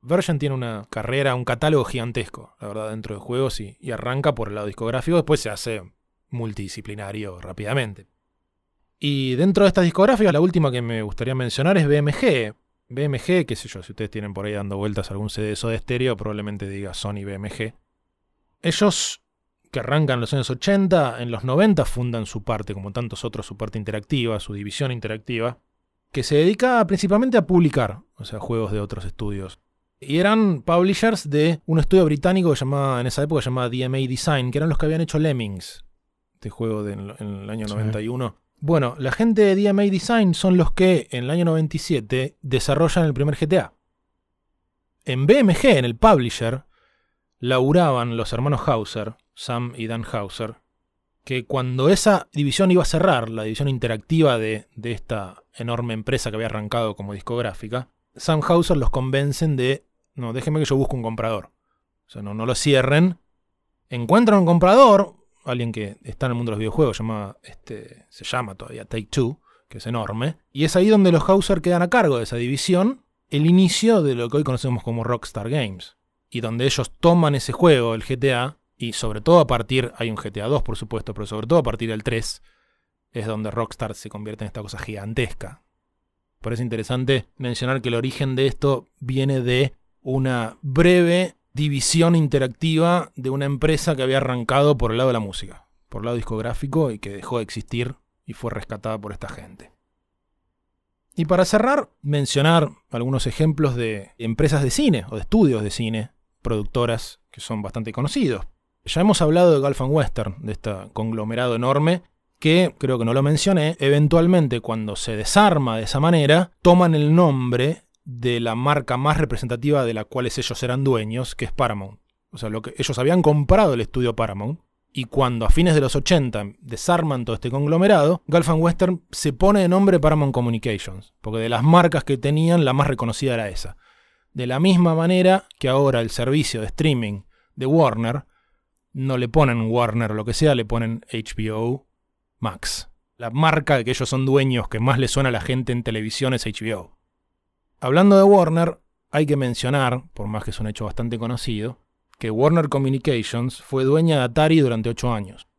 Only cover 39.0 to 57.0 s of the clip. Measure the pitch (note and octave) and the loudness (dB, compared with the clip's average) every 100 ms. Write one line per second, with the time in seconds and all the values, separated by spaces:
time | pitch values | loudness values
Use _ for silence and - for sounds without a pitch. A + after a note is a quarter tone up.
39 | C3 - A3+ G#3+ G3+ F#3+ G3+ G3 G3+ F#3+ | -6 0 2 4 4 4 2 2 2 0
40 | - A#3 G3 E3+ F#3+ F3+ E3 - F#3 F3 | 0 2 2 2 4 4 4 4 4 4
41 | - B2+ B2 E3 E3+ D#3+ D#3 - - D3+ | 0 -6 -2 0 2 2 0 -4 -2 -2
42 | G#2+ B2+ C3+ _ C3+ B2+ - C#3+ E3 F3+ | 0 -2 -4 _ -2 -2 0 2 2 2
43 | D#3+ B2+ C#3+ C#3+ D#3 F#3 A2+ _ _ _ | 0 0 -2 0 2 0 0 _ _ _
44 | _ _ _ _ _ _ _ _ _ _ | _ _ _ _ _ _ _ _ _ _
45 | - B2+ C#3+ C4 A3+ E3+ C#4 E3+ B2 A2+ | -8 -2 4 6 6 4 4 4 2 2
46 | A3 F3+ A#2+ - A2+ C3 - _ _ _ | 4 4 2 -4 -4 -6 -10 _ _ _
47 | _ _ _ _ B2 B2+ C3 E3 E3+ B2+ | _ _ _ _ -2 0 4 4 4 2
48 | A#2+ A#2 A2+ A2+ C3+ C#3+ - A#2+ G#2 A#2 | -2 -4 -4 -2 0 0 0 -2 -2 -8
49 | G#2 A2+ _ - - A#2+ A#2+ B2 A2 A#2 | -10 -12 _ -18 -8 -6 -6 -8 -8 -6
50 | G#2+ A#2+ G2+ - A2 A2+ _ _ _ _ | -6 -8 -8 -8 -10 -10 _ _ _ _
51 | _ _ - B2+ A#2 C3+ B2+ B2+ C3+ F#3+ | _ _ -8 -8 -4 -4 -2 0 2 4
52 | - G3 - D#3 C#3+ B2 F#3+ F3+ E3+ D#3+ | 4 2 0 -2 -2 2 4 4 4 2
53 | D3 C3+ A2+ A2+ A2 A2 C#3 C3 A#2 A2 | 2 0 -2 -6 -6 -4 -4 -2 -4 -6
54 | - D#3+ D#3 A#2+ A2 G#2+ - - A2+ A2+ | -2 2 4 2 -2 -6 -8 -12 -10 -10
55 | - A2 F#2+ F#2 _ - A#2 A#2 A#2+ A2+ | -8 -10 -10 -16 _ -12 -8 -6 -6 -6
56 | A2 C3+ - A2 A2 G#2+ G#2+ A#2 A2+ G2+ | -4 -4 -4 -6 -6 -6 -6 -4 -4 -6